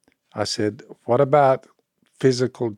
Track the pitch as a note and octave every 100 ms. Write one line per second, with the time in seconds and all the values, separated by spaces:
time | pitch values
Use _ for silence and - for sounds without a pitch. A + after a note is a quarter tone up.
0 | _ _ _ G#2+ G2+ - G#2+ G#2 - -
1 | - B2 C3+ D3 C3 B2+ _ _ _ _
2 | _ - C3 B2 B2 - A#2